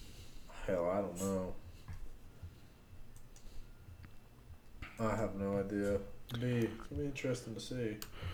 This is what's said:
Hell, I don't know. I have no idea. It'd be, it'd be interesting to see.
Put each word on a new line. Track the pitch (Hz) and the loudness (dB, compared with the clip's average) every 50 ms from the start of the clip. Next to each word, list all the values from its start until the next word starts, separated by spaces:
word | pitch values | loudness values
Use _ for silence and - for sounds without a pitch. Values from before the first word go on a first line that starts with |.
| - - - - - - - - - - - - - | -12 -12 -10 -10 -10 -8 -8 -8 -8 -8 -8 -2 2
Hell, | 104 95 87 85 87 | 4 4 6 6 6
I | 95 101 | 6 6
don't | 98 87 87 90 | 4 2 2 2
know. | 98 98 95 92 92 87 85 - - - - - - - - - - - - - - - - - - - - - - - - - - - - - - - - - - - - - - - - - - - - - - - - - - - - - - - - - - - - - - - - - - - - - | 2 4 4 4 2 0 -2 -4 -6 -8 -10 -10 -8 -6 -4 -4 -4 -4 -6 -6 -10 -14 -12 -10 -10 -10 -10 -12 -16 -16 -16 -16 -16 -12 -10 -10 -8 -8 -10 -10 -12 -12 -12 -12 -10 -8 -6 -6 -6 -6 -8 -14 -12 -12 -12 -12 -10 -10 -10 -12 -12 -14 -16 -16 -14 -14 -14 -12 -12 -12 -10 -8 -8 -6 0 2
I | 113 107 101 | 4 4 6
have | 101 - 95 98 | 6 4 2 2
no | 98 101 98 101 101 | 2 2 4 4 4
idea. | 98 98 104 101 101 101 101 98 - - - - - - | 4 4 4 4 6 6 6 4 2 0 -6 -6 -4 -2
It'd | 120 117 | 0 2
be, | 123 123 123 117 | 4 4 6 6
it'd | 113 - - - - - 143 | 4 4 2 -2 -6 -4 -2
be | 143 143 | 0 0
interesting | 139 131 - - 131 123 - - 117 110 | 0 0 2 2 2 2 2 0 -4 -4
to | 104 | -4
see. | - - 127 123 117 107 107 110 - - - - - - | -4 -2 0 0 0 0 0 -2 -6 -8 -6 -4 -4 -4